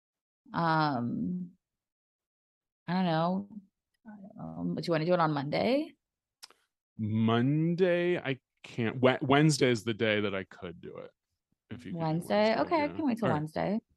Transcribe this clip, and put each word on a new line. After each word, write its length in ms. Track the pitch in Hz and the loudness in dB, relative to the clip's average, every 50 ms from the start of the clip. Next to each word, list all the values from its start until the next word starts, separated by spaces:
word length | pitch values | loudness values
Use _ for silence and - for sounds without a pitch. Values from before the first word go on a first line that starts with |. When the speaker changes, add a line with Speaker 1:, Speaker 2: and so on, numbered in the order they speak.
| _ _ _ _ _ _ _ _ _ - - | _ _ _ _ _ _ _ _ _ -8 -4
Speaker 1:
um, 960 | 160 170 165 160 156 156 151 139 120 120 120 127 139 160 180 180 180 180 - - _ _ _ _ _ _ _ _ _ _ _ _ _ _ _ _ _ _ _ _ _ _ _ _ _ _ - | -2 0 2 4 4 2 2 0 0 -2 -2 -2 -2 -2 -4 -4 -6 -8 -10 -14 _ _ _ _ _ _ _ _ _ _ _ _ _ _ _ _ _ _ _ _ _ _ _ _ _ _ -4
I 60 | 175 | -2
don't 120 | 185 190 | 0 0
know. 440 | 175 160 160 165 175 185 190 202 202 214 208 185 _ _ _ _ _ _ _ _ 220 208 202 190 - - - | 2 2 2 0 0 0 -2 -4 -8 -12 -18 -18 _ _ _ _ _ _ _ _ -20 -20 -18 -20 -20 -16 -14
Um, 360 | 156 160 160 165 175 175 175 | -12 -12 -8 -6 -6 -6 -4
do 80 | 170 156 170 | -4 -4 -2
you 40 | |
wanna 120 | 165 151 156 | -2 0 0
do 100 | 175 180 | 2 2
it 60 | 175 | 2
on 140 | 165 156 151 | 2 2 0
Monday? 600 | 143 139 147 165 165 190 214 254 285 320 339 - _ _ _ _ _ _ _ _ _ - - _ _ _ _ _ _ _ _ _ - | 0 -2 -2 0 0 2 2 0 0 -2 -4 -10 _ _ _ _ _ _ _ _ _ -20 -20 _ _ _ _ _ _ _ _ _ -8
Speaker 2:
Monday, 1200 | 110 104 107 110 113 113 117 117 120 135 147 156 160 170 175 165 190 180 175 175 175 175 180 156 | -4 -2 0 2 2 4 4 4 4 2 2 2 2 0 0 2 2 2 2 2 0 0 -2 -2
I 220 | - 131 135 120 _ _ _ _ - | -2 -4 -6 -8 _ _ _ _ -20
can't. 380 | - - - 117 110 - 131 | -12 -6 -4 -2 -2 0 4
Wed-, 180 | 123 127 127 - | 4 4 4 4
Wednesday 480 | - 131 139 143 156 160 147 - 147 127 | 2 4 6 6 6 6 6 4 4 4
is 140 | 120 107 98 | 4 2 0
the 100 | 113 110 | -4 -2
day 280 | 98 113 110 107 104 | 0 2 2 2 2
that 120 | 104 101 98 | 0 -2 -2
I 120 | 95 95 | -4 -6
could 340 | - - - 95 87 87 87 | -8 -12 -14 -12 -12 -12 -12
do 160 | - - 85 | -16 -16 -14
it. 160 | - - - - _ _ _ _ _ _ _ _ _ _ - | -14 -16 -18 -20 _ _ _ _ _ _ _ _ _ _ -16
If 160 | - - - | -16 -14 -10
you 60 | - | -10
could 80 | 180 165 | -6 -4
do 60 | 165 | -2
Speaker 1:
Wednesday? 500 | 160 160 170 170 - 208 208 214 220 220 | -2 -2 -2 -2 0 0 2 2 2 2
Speaker 2:
Wednesday, 60 | 262 | 0
Speaker 1:
Okay, 140 | 302 - 359 311 | 0 0 0 0
I 40 | 294 | 0
Speaker 2:
yeah. 80 | 285 - | -2 -4
Speaker 1:
can 120 | - 320 | -4 -2
wait 120 | 262 226 226 | -2 -2 0
till 100 | 220 156 | 0 0
Speaker 2:
All 60 | 151 | 0
right. 60 | 151 | 0
Speaker 1:
Wednesday. 420 | 156 156 - 170 165 170 202 233 - _ _ | -2 -4 -4 -4 -2 -2 -2 -4 -6 _ _